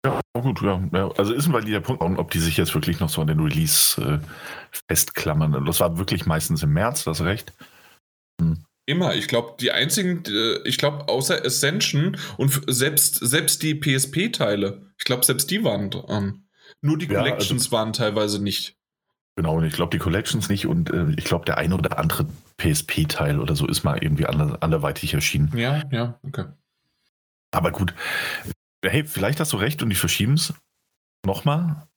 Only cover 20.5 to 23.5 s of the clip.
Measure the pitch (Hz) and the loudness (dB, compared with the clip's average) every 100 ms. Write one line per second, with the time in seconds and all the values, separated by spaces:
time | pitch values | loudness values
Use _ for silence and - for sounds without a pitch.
20.5 | 101 - 85 80 90 78 78 - 85 - | 0 0 0 0 0 0 0 0 0 0
21.5 | - - 95 156 - 156 - 147 - - | 0 2 2 0 0 0 0 -2 -6 -20
22.5 | - 82 76 - - 160 - 73 73 - | -2 2 2 0 0 0 0 0 0 0